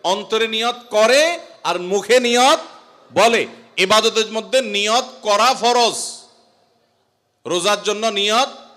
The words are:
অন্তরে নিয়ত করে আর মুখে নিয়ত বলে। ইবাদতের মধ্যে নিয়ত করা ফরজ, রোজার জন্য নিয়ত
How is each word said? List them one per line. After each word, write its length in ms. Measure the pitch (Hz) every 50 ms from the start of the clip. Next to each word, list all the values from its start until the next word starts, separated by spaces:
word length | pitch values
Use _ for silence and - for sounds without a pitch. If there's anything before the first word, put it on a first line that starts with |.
| -
অন্তরে 440 | 170 190 208 202 - 220 220 220 220
নিয়ত 280 | 220 220 226 240 240 240 - -
করে 480 | - 214 220 226 254 285 311 330 349 330 - - - _ -
আর 140 | 156 175 175
মুখে 420 | 180 180 196 202 185 - 233 254
নিয়ত 380 | 247 240 240 247 254 277 320 320 - - - - _ _ _ _ _ _ 117
বলে। 320 | 175 208 233 233 208 127 - - - - _ _
ইবাদতের 560 | 165 185 190 214 220 214 226 202 220 220 202
মধ্যে 280 | 220 220 208 190 254 262
নিয়ত 440 | 254 214 202 202 202 214 226 254 254 - - -
করা 320 | - 214 202 202 220 254 262
ফরজ, 640 | - 208 240 240 247 240 214 151 - - - - - - _ _ _ _ _ _ _ _ _ _ _ _ _ _ _ _ _ _ _ _ _ _ _ _
রোজার 360 | 120 165 180 170 208 208 202
জন্য 240 | 202 208 208 208 220
নিয়ত 420 | 226 208 196 202 208 214 240 277 254 - - - - -